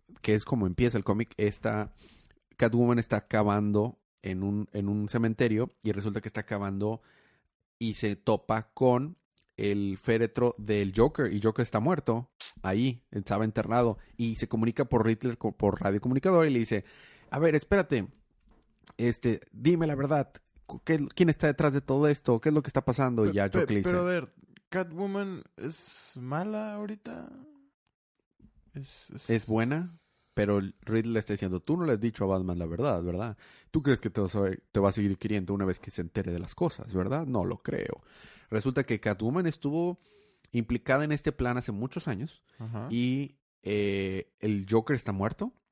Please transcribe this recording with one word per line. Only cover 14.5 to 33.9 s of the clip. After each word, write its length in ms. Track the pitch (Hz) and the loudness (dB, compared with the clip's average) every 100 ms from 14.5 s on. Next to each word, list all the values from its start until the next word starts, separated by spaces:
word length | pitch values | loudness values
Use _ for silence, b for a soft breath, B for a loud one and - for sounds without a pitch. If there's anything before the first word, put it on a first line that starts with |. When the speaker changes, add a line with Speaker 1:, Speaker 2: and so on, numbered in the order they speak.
| 110 113 131 127 | 0 0 0 0
Speaker 1:
por 200 | 120 113 | 2 2
Riddler 320 | 110 127 117 | 0 -2 -4
co-, 140 | 110 - | -6 0
por 260 | 101 - | 2 2
radiocomunicador 640 | 101 101 123 135 190 175 160 | 0 0 0 0 4 4 4
y 20 | |
le 100 | 123 | 2
dice, 260 | 113 104 B B B B B | 0 -2 B B B B B
"A 100 | 135 | 0
ver, 160 | 165 151 | 4 2
espérate, 520 | - 202 170 123 95 - _ _ _ _ _ _ - - | 4 2 4 0 -2 -10 _ _ _ _ _ _ -16 -2
este, 440 | 120 - 120 107 - | 0 2 0 -2 -6
dime 360 | 110 139 170 160 | 0 2 4 2
la 80 | 135 | 0
verdad, 360 | 143 151 135 - _ _ - | 0 0 0 -8 _ _ -16
cu-, 160 | - | -8
¿qué, 240 | - 156 139 - | -2 0 0 4
quién 140 | 170 | 4
está 180 | 151 156 | 4 2
detrás 260 | 143 151 | 4 2
de 80 | 139 | 2
todo 260 | - 135 151 | 2 4 4
esto? 320 | 143 - 113 | 4 2 2
¿Qué 80 | 156 | 4
es 60 | 151 | 2
lo 60 | |
que 80 | - | 2
está 140 | 135 - | -2 0
pasando?" 400 | 123 131 117 104 | 0 2 4 2
Y 40 | |
Speaker 2:
Pe-, 40 | 98 | 2
Speaker 1:
ya 140 | 98 | 2
Speaker 2:
pe-, 100 | - | 2
Speaker 1:
Joker 120 | - | 2
le 60 | 104 | 2
dice 120 | 180 | 2
Speaker 2:
pero 120 | 180 | 2
a 40 | 180 | 0
ver, 280 | 175 - _ _ _ _ | -2 -4 _ _ _ _
¿Catwoman 760 | 185 175 165 202 196 196 175 - - | -6 -6 -6 -6 -4 -6 -10 -14 -12
es 560 | 131 156 - - - 131 | -10 -10 -12 -14 -16 -12
mala 540 | 127 151 208 214 214 208 | -6 -6 -4 -6 -8 -8
ahorita? 540 | 208 214 233 247 - - 302 - _ _ _ _ _ _ _ _ - _ _ | -10 -10 -14 -16 -16 -20 -20 -20 _ _ _ _ _ _ _ _ -20 _ _
Es, 360 | 143 135 - - | -16 -16 -18 -16
es 180 | - - | -10 0
Speaker 1:
Es 180 | 113 110 | 0 2
buena, 420 | 110 117 151 180 - _ _ _ | 0 2 -2 -4 -10 _ _ _
pero 260 | - 101 101 | -2 2 2
el 160 | 98 - | 0 -8
Riddler 320 | - 110 117 | -2 0 2
le 60 | 110 | -2
está 140 | - | -2
diciendo, 260 | 101 95 90 | -2 -2 -2
"Tú 160 | - 170 | -2 0
no 80 | 165 | 0
le 80 | |
has 60 | 107 | 0
dicho 240 | 113 - | 0 0
a 40 | 98 | 0
Batman 320 | 95 92 87 | 0 0 -2
la 60 | 82 | -4
verdad, 340 | 87 139 90 | -2 0 0
¿verdad? 340 | 87 87 117 104 b b b | -2 -4 -6 -10 b b b
¿Tú 100 | 165 | 0
crees 160 | 139 | 2